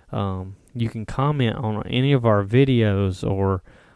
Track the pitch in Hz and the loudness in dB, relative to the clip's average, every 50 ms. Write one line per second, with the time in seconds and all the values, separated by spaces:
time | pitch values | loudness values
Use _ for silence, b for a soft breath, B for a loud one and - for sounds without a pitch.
0 | b b - 123 101 98 95 92 92 95 101 - _ _ - 120 117 113 - 113 | b b -8 -6 -4 -4 -6 -6 -10 -12 -14 -18 _ _ -8 -6 -6 -6 -6 -8
1 | 107 - - - 131 143 151 143 127 113 - - - 110 107 104 - 95 - 123 | -10 -8 -4 -2 -2 -2 0 0 0 0 -2 -2 -4 -4 -4 -6 -6 -4 -2 0
2 | 131 139 143 131 117 117 107 104 101 98 110 127 139 135 131 120 113 107 98 98 | 2 2 2 2 4 4 4 4 2 2 4 4 4 4 4 2 2 2 2 2
3 | 101 95 92 - - 113 101 98 98 98 98 92 b b b b b b b | 0 0 -2 -2 -2 -2 -2 0 0 0 0 0 b b b b b b b